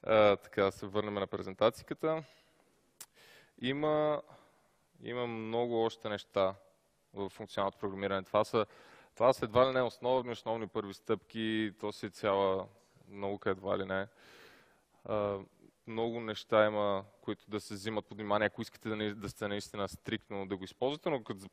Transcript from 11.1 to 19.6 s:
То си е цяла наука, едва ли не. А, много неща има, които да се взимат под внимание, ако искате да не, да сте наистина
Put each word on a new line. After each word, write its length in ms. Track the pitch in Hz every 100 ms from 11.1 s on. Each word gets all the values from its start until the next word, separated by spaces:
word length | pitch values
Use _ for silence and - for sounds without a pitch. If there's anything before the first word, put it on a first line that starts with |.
| 110 _ 117 110 110 107 92
То 120 | 104
си 140 | - 110
е 40 |
цяла 580 | - 107 98 98 95 95 - _ _ -
наука, 420 | 101 98 101 -
едва 280 | 95 95 98
ли 80 | 95
не. 220 | 95 101 _ - - - - _ _ _ _ -
А, 320 | 107 104 101 98 _ - _ -
много 320 | 113 117 117
неща 460 | 110 104 - 110 107
има, 400 | 107 104 98 98 _
които 280 | - 104 -
да 100 | 104
се 140 | -
взимат 320 | 101 107 107 -
под 120 | 104
внимание, 280 | 107 104 104
ако 160 | -
искате 280 | 113 - 113
да 60 | 107
не, 180 | 107
да 160 | 104 101
сте 180 | - 104
наистина 400 | 101